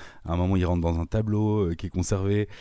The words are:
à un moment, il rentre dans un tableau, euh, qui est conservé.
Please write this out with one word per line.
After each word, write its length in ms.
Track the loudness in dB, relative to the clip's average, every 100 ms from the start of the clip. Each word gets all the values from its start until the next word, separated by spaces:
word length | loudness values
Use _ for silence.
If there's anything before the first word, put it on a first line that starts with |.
| -6 -14 -4
à 80 |
un 20 | 0
moment, 220 | 2 2
il 80 | 2
rentre 160 | 2
dans 180 | 2 0
un 60 | 0
tableau, 640 | -2 0 0 2 2 0
euh, 60 | -2
qui 100 | -4
est 40 |
conservé. 600 | -4 0 0 2 0 -2 -8